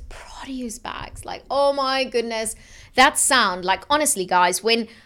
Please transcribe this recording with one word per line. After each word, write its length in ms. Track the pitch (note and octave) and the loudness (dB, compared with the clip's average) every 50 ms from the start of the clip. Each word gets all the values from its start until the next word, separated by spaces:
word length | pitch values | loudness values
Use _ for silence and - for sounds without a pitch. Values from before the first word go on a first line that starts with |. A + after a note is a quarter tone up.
| - - | -2 -8
produce 720 | - - - - - - - C4 C4+ B3+ B3+ A#3 G#3+ - | -16 -18 -18 -18 -18 -16 -14 -12 -10 -10 -8 -10 -10 -10
bags. 460 | - - - - - - - - - | -10 -10 -10 -10 -12 -14 -14 -16 -12
Like, 200 | - - - - - | -12 -12 -12 -8 -4
oh 220 | B3 C#4 C#4+ C#4+ C#4 | 0 2 2 2 2
my 320 | C#4 C4+ C4 C4 C4+ C4 | 0 0 0 0 0 -2
goodness, 520 | B3+ - A#3+ A#3 A#3 A3+ A3 A3+ A3 - - - - - - - - - | -2 -2 -4 -2 -2 -4 -4 -6 -6 -8 -10 -16 -20 -20 -20 -20 -8 4
that 200 | - B3+ D4 D4+ | 6 6 6 6
sound, 480 | - - - C4+ B3+ A3+ G3 F3+ F#3 F3+ | 2 0 2 4 4 2 2 0 -2 0
like, 200 | F3+ F#3+ F#3 - - | -2 -2 -2 0 0
honestly, 380 | D4 D4 D4+ - - G3 F#3 | 0 2 2 2 0 -2 -2
guys, 360 | F3 F#3 F3+ F3+ F3+ F3+ - - | 0 2 4 4 4 2 0 2
when 260 | A3 A3+ A#3 A3+ G#3+ - - - | 2 2 2 0 -6 -10 -20 -20